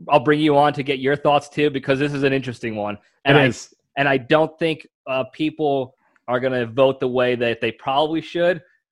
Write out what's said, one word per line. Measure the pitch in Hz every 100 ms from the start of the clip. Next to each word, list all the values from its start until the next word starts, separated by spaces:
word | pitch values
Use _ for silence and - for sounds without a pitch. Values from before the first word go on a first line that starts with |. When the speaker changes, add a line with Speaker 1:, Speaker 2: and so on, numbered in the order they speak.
| 165
Speaker 1:
I'll | 147
bring | 123 151
you | 151 143
on | 147
to | 143
get | 139 135
your | 135 143
thoughts | 151 143 -
too, | - 147
because | 135 - 135
this | 147
is | 143
an | 139
interesting | 135 127 117 117 107
one. | 104 104 _ _
And | 143 147
Speaker 2:
It |
Speaker 1:
I, | 135
Speaker 2:
is. | 110 - _ _ -
Speaker 1:
and | 139
I | 135
don't | 120 156 156 156
think, | 165 156 - _ -
uh, | 131 131
people | - 156 156 151 139 123 _ _ _ -
are | 123
gonna | 131 127 117
vote | 113 135 135
the | 131
way | 123 123 123
that | 117 113
they | 117
probably | 110 - 135 151 160
should, | 151 170 170 180 - _ _